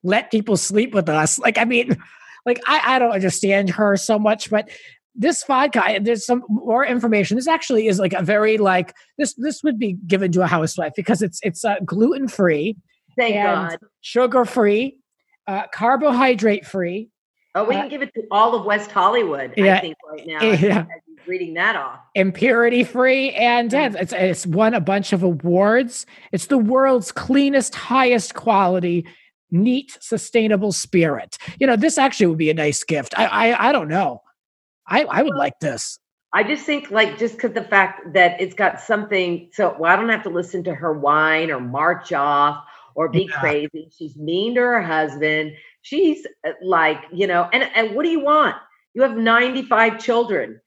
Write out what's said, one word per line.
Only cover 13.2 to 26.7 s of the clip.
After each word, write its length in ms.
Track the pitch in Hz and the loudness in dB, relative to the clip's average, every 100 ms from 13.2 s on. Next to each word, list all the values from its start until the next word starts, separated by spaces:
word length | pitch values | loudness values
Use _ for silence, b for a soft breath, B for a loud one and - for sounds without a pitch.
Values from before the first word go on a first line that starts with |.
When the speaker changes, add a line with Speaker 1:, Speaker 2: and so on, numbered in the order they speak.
| 233 208 | 0 0
Speaker 1:
and 340 | 202 165 170 | 0 0 -4
Speaker 2:
God. 80 | 165 _ _ | -8 _ _
Speaker 1:
sugar-free, 960 | - 240 254 254 240 254 208 208 269 - _ _ _ _ - | -4 0 2 2 2 2 2 2 -2 -8 _ _ _ _ -8
uh, 160 | 196 - | -8 -8
carbohydrate-free. 1400 | - 226 262 294 240 262 240 220 202 - 196 175 185 226 _ _ _ _ 185 | -2 0 2 2 4 2 4 2 0 -4 -6 -4 -6 -12 _ _ _ _ -4
Speaker 2:
Oh, 80 | |
we 120 | 214 277 | 0 -2
Speaker 1:
Uh, 40 | |
Speaker 2:
can 80 | 285 | -4
give 120 | 294 | -8
it 100 | 277 | -8
to 100 | 233 208 | -8 -4
all 240 | 202 226 233 | 2 2 2
of 100 | 196 | 0
West 260 | 208 208 | -2 -2
Hollywood, 640 | 202 - 240 196 139 131 214 | 0 2 2 0 -4 -6 2
Speaker 1:
yeah. 200 | 196 190 | 4 4
Speaker 2:
I 20 | |
think, 160 | 185 156 - | 0 -12 -16
right 180 | 151 165 | -16 -10
now. 140 | 156 | -2
Speaker 1:
Yeah. 360 | 220 180 196 175 | 2 2 2 0
Speaker 2:
As 40 | 165 - _ | -2 -12 _
you're 180 | - - | -20 -10
reading 300 | 185 170 165 | -8 -6 -4
that 200 | 196 196 | -2 -2
off. 240 | 135 120 _ | -6 -12 _
Speaker 1:
Impurity-free, 1160 | 202 190 170 247 233 233 240 247 247 254 262 269 | 0 0 2 2 4 2 2 0 2 2 2 0
and, 400 | - 240 240 233 | 0 2 2 2
yeah, 160 | 262 285 | 0 0
Speaker 2:
Mm. 120 | 196 | -2
Speaker 1:
it's, 120 | 180 | -6
it's 320 | 185 185 165 180 | 0 0 0 -2
won 280 | 165 220 233 | 2 2 2
a 40 | |
bunch 340 | 165 196 196 | 0 -2 -2
of 100 | 190 | 0
awards. 840 | 185 160 165 175 202 233 247 - - B B | 0 0 0 2 4 2 0 -8 -16 B B
It's 140 | 185 - | -8 0
the 100 | 277 | 0
world's 520 | 214 | 2